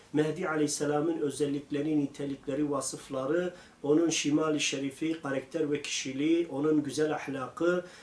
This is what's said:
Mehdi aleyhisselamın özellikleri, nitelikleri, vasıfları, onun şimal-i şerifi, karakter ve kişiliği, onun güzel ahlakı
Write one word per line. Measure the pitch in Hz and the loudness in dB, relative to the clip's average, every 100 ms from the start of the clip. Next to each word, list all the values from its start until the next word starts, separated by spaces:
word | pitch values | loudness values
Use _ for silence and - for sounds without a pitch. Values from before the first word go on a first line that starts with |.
| - | -4
Mehdi | 147 156 147 160 | 0 0 0 -2
aleyhisselamın | 156 147 - 147 147 165 160 | 0 0 0 0 0 0 0
özellikleri, | 143 131 143 143 - 143 156 151 | -2 0 -2 -2 -4 -2 0 0
nitelikleri, | 139 - 139 139 147 139 147 | 0 -4 -8 -6 -4 -2 0
vasıfları, | 135 131 - - 135 135 170 180 - - - | -2 -4 -8 -8 -4 0 0 0 -6 -20 -6
onun | 139 156 165 | 2 4 4
şimal-i | 156 147 156 156 147 | 2 2 2 2 2
şerifi, | - 139 139 - 160 160 | 0 -2 -4 -4 -4 -4
karakter | 139 135 - 160 147 | -2 -4 -4 -2 0
ve | 147 | -2
kişiliği, | - - 135 131 156 170 170 | -2 -4 -4 0 2 2 2
onun | 135 151 151 | 0 2 4
güzel | 135 127 156 - | 2 0 0 0
ahlakı | - 135 127 - 170 180 175 - | -4 -6 -6 0 2 2 -2 -14